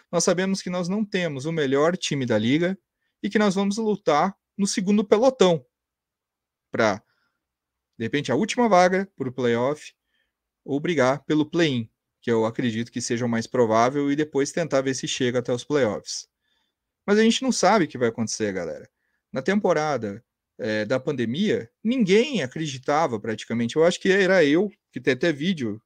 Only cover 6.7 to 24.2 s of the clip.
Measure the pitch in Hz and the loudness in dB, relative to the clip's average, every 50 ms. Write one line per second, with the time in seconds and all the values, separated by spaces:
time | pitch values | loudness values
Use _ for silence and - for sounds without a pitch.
6.7 | - 113 113 107 98 - - _ _ _ _ _ _ _ _ _ _ _ _ _ | -2 0 2 2 2 0 -6 _ _ _ _ _ _ _ _ _ _ _ _ _
7.7 | _ _ _ _ _ _ 113 113 - 143 147 - 123 135 208 214 - - 240 226 | _ _ _ _ _ _ -8 -4 -4 -4 -2 -2 -2 -2 0 -2 0 0 2 4
8.7 | 202 180 180 185 185 185 196 196 _ _ 135 127 127 - 127 120 117 117 120 135 | 6 6 6 6 4 0 -2 -4 _ _ -8 -8 -6 -2 0 0 0 2 0 -2
9.7 | 147 151 - - - _ _ _ _ _ _ _ _ _ _ _ _ _ _ - | -2 -6 -10 -18 -20 _ _ _ _ _ _ _ _ _ _ _ _ _ _ -6
10.7 | 143 143 151 170 180 143 123 127 135 147 - _ 156 156 147 151 - 165 170 156 | -6 -4 -2 -2 2 2 4 4 2 0 -2 _ 0 0 0 0 0 0 0 2
11.7 | 135 120 113 - _ _ _ _ _ _ _ - 117 113 113 113 117 - 139 123 | 0 -2 -4 -6 _ _ _ _ _ _ _ 0 0 2 2 0 -2 -2 -4 -2
12.7 | 110 110 117 117 _ 123 120 - 123 117 123 120 117 113 113 - - 127 120 110 | -2 -4 -6 -6 _ -8 -6 -4 -4 -2 -2 -2 -2 -2 -4 -4 0 2 2 4
13.7 | 107 113 117 123 139 147 143 143 143 143 151 151 - 139 139 143 - - 170 147 | 4 4 4 2 2 0 -2 -2 0 -2 -2 -2 0 -2 -2 -2 -2 -4 -4 0
14.7 | - 135 131 135 131 131 - 120 - - 135 123 120 127 120 - 127 120 - - | 0 0 0 0 -4 -4 -6 -8 -4 -2 -2 0 0 -2 -2 -2 -4 -6 -4 -2
15.7 | 147 147 127 107 98 - - - - - - - _ _ _ _ _ _ _ _ | 0 0 0 0 -2 -6 -8 -10 -12 -12 -14 -16 _ _ _ _ _ _ _ _
16.7 | _ _ _ _ _ _ _ - 202 214 220 226 233 - 254 262 233 - - 180 | _ _ _ _ _ _ _ 0 2 4 4 4 2 2 -2 -2 -2 0 2 2
17.7 | 208 220 165 147 - 123 127 117 117 - 113 107 - - 110 104 95 92 87 82 | 4 2 2 0 -2 -2 -2 -2 0 -2 -6 -6 -4 -4 -4 -4 -4 -4 -6 -8
18.7 | 76 69 - - _ _ _ _ _ _ _ _ - - 131 - 190 208 202 190 | -10 -12 -14 -20 _ _ _ _ _ _ _ _ -10 -6 -4 -2 -2 0 2 2
19.7 | 170 151 151 156 147 123 113 104 98 104 - _ _ _ _ _ _ _ - 107 | 0 2 0 -2 -2 -4 -4 -6 -10 -10 -16 _ _ _ _ _ _ _ -6 -4
20.7 | 107 107 107 104 131 127 127 - 147 120 120 110 120 156 208 208 131 - - - | -2 -2 -2 -2 -2 -2 -2 -4 -4 -2 -2 -4 -2 -2 0 0 0 -2 -4 -8
21.7 | _ _ _ 214 247 269 226 165 190 214 240 302 285 196 143 127 - 160 160 151 | _ _ _ -2 0 0 2 4 4 2 2 2 -2 -4 -4 -4 -6 -6 -6 -6
22.7 | 131 127 - - 143 151 165 151 120 104 104 113 - 110 - - 120 117 120 117 | -8 -8 -4 -2 0 0 0 0 -2 -4 -6 -6 -8 -8 -8 -6 -4 -4 -4 -2
23.7 | - 156 160 175 185 - - 196 185 202 | 0 2 2 2 2 0 0 0 2 2